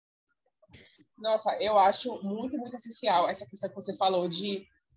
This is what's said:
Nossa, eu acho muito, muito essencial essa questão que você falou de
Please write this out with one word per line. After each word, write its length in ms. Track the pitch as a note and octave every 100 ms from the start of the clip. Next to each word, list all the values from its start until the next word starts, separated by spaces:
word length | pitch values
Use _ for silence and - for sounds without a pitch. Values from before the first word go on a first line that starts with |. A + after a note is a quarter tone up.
| _ _ _ _ _ _ _ - - - _ -
Nossa, 380 | A3 A3 G#3 E3
eu 180 | F#3+ G#3
acho 440 | F#3+ G#3 B3 A3
muito, 340 | G3 G#3+ B3+ C4
muito 200 | A#3+ A#3+
essencial 520 | A3+ - A3+ F3+ E3
essa 180 | G3 G3+
questão 220 | F#3+ F#3+
que 60 |
você 220 | - G3 F#3
falou 320 | F#3+ F#3 F3
de 380 | E3+ G3+ G3 - _ _